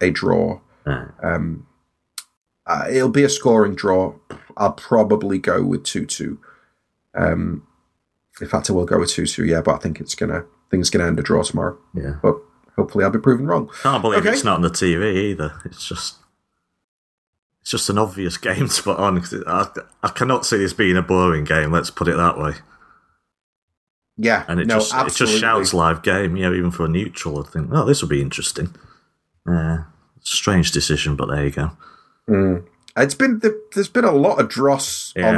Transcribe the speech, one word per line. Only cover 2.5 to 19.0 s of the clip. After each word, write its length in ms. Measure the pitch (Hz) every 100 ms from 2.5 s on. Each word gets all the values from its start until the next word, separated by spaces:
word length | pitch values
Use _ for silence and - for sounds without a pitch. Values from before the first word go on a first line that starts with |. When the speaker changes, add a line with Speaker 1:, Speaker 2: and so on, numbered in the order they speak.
| _ -
Speaker 1:
uh, 200 | 78 71
it'll 180 | 131 131
be 140 | 139
a 40 | 139
scoring 460 | - 127 113 104
draw. 400 | 92 101 92 92 - - - - -
I'll 160 | 101
probably 680 | - - 117 101 107 98 98
go 240 | - 90
with 180 | 95 92
two 220 | - 92 -
two. 320 | - 76 - - _ _ _ _ _ _
Um, 520 | - 85 85 87 78 _ _ _ _ _ _ _ -
in 60 | -
fact, 220 | - -
I 20 |
will 100 | 92 85
go 120 | 90
with 100 | 85
two 160 | - 87
two, 180 | -
yeah, 160 | 85 82
but 120 | 80
I 40 | -
think 220 | 82 80
it's 140 | -
gonna, 240 | - 82 85
I 280 | - _ -
think 100 | 92
it's 100 | 85
gonna 160 | 92 85
end 120 | 82
a 40 |
draw 200 | 73 80
tomorrow. 340 | - 76 85 - _
Speaker 2:
Yeah. 220 | 85 71 76
Speaker 1:
But 140 | - - - _ _ -
hopefully 280 | 95 101
I'll 60 | 98
be 80 | 110
proven 280 | 135 123 147
wrong. 240 | 170 113 -
Speaker 2:
Can't 200 | 135 139
believe 180 | 214 202
Speaker 1:
Okay. 100 | 196
Speaker 2:
it's 120 | 269
not 120 | 107 85
on 60 |
the 80 | 85
T 240 | 82 92 82
V 340 | 104 95 101
either. 220 | 87 78 -
It's 220 | 90 - -
just, 280 | - - - _ _ _ _ _ _ _ _ _ _ _ _ _ _
it's 80 | -
just 180 | 120 -
an 100 | 101
obvious 380 | 107 95 90 -
<laughs> 100 | -
game 220 | 92 135
to 140 | -
put 160 | 101
on, 200 | 90